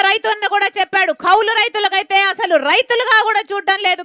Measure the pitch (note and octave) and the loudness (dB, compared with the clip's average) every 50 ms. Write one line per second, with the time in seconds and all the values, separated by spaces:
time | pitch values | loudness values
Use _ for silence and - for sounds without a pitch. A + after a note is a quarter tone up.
0 | G4 G4 G4 A4 - A4 G#4 G#4 G#4 F#4+ G4+ G4+ G4+ - - G#4 F#4 - - F#4+ | 0 2 0 0 -2 -4 -4 -2 -2 -2 0 0 -2 -2 -2 -4 -4 -2 0 0
1 | F#4 E4+ - - - F4 F#4+ A4 G#4 A4 A4 G#4+ G#4 A#4 G#4 G#4+ G#4 F#4+ F#4+ F#4+ | 0 0 -2 -2 2 2 2 4 2 0 0 0 -2 -2 -2 -2 -2 0 -2 -2
2 | - - G4 G4 G4 G4 F#4 G4 G#4 F4 E4+ C#4+ C4+ D4 E4+ A#4+ - - A#4+ A#4 | -2 0 0 0 2 0 0 -2 -2 0 0 0 2 2 0 0 0 0 -2 -2
3 | B4+ B4 A4+ G#4+ G#4+ A4 G#4+ G4+ - - G4+ G4+ - G4 G4 G4+ G4 F#4 F4+ F#4 | 2 2 2 2 2 2 0 -2 -2 -2 -6 -4 -2 -2 -2 0 0 -2 -2 -2